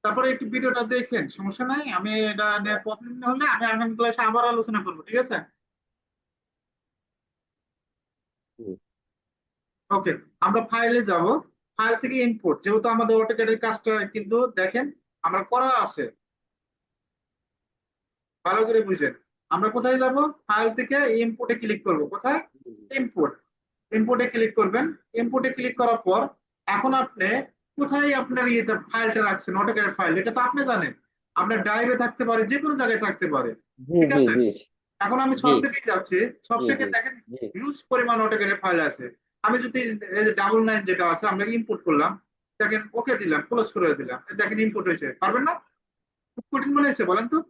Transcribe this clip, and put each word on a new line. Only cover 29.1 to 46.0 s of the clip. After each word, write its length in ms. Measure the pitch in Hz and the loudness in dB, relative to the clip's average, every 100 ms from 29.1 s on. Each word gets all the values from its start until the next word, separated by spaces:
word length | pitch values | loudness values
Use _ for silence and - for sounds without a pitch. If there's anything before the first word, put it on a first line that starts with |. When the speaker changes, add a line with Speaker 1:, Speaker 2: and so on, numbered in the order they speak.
| 220 | 2
Speaker 1:
রাখছেন, 300 | 208 190 - 190 | 0 0 -4 -2
AutoCAD-এর 380 | 208 214 196 - | 0 0 -2 0
ফাইল, 160 | 175 170 | 0 0
এটা 140 | 208 | 0
তো 100 | 240 247 | 0 0
আপনি 140 | 285 262 | 0 0
জানেন। 220 | 220 160 - _ _ _ - | 0 -2 -8 _ _ _ -2
আপনার 240 | 190 220 | 0 0
ড্রাইভে 320 | 208 214 240 240 | 0 0 0 0
থাকতে 200 | 240 - 233 | -2 -2 0
পারে, 160 | 220 214 | 2 2
যে 60 | 285 | 0
কোনো 100 | 302 277 | 0 0
জায়গায় 240 | 233 214 208 | 0 0 -2
থাকতে 200 | - 170 | -4 -2
পারে, 180 | 139 120 110 _ _ 131 | -2 -2 -8 _ _ 0
Speaker 2:
জি, 100 | 170 | 4
Speaker 1:
ঠিক 100 | 156 | 6
Speaker 2:
জি, 40 | 143 | 6
Speaker 1:
আছে? 160 | 123 117 | 6 4
Speaker 2:
জি। 120 | 113 - - _ _ _ | 2 0 -16 _ _ _
Speaker 1:
এখন 160 | 202 254 269 | -2 0 0
আমি 100 | 262 | 4
Speaker 2:
জি। 60 | |
Speaker 1:
সব 120 | 254 - | 4 4
দিকেই 240 | 269 - - | 2 -2 -2
যাচ্ছি, 260 | 196 - 180 240 - | -2 0 0 0 -4
সব 160 | _ 233 | _ 0
Speaker 2:
জি, 80 | - | 0
Speaker 1:
দিকে 160 | 110 101 | 0 0
Speaker 2:
জি, 60 | 101 | -2
Speaker 1:
দেখেন 200 | 262 247 - | -4 -10 -18
Speaker 2:
জি। 120 | 123 120 196 | -12 -12 -8
Speaker 1:
হিউজ 220 | 285 285 _ | -8 -10 _
পরিমাণ 280 | 247 240 226 | 0 2 2
AutoCAD-এর 380 | 214 214 196 196 | 2 0 0 -2
ফাইল 160 | 190 170 | 0 0
আছে। 240 | 151 - 123 - _ _ | 0 -4 -14 -16 _ _
আমি 140 | 214 247 240 | 0 0 0
যদি 140 | 254 233 214 196 196 | -4 -4 -6 -4 0
এই 80 | 220 | 2
যে 40 | 202 | 2
ডাবল 220 | 196 220 220 | 2 4 2
নাইন 160 | 214 190 | 0 0
যেটা 160 | 180 175 | 0 0
আছে 140 | 196 208 | 0 -2
আমরা 140 | 190 208 233 | -2 -2 -2
ইনপুট 240 | 226 185 175 | -4 -4 0
করলাম, 240 | 147 160 196 _ _ _ _ | 2 0 -4 _ _ _ _
দেখেন 220 | 214 214 - | 0 0 -4
ওকে 200 | 226 233 220 | -6 -2 -2
দিলাম, 200 | 190 151 - | 0 0 0
ক্লোজ 200 | 233 220 196 | -2 0 0
করে 120 | 170 143 | 0 0
দিলাম, 200 | 127 123 - | -4 -8 -8
এই 80 | 202 | -4
দেখেন 160 | 208 214 | -2 2
ইনপুট 260 | 220 214 180 | 0 0 -2
হয়েছে। 200 | 160 139 - | -2 -4 -2
পারবেন 240 | 202 240 | 0 2
না? 100 | 302 349 _ _ _ _ | 0 -2 _ _ _ _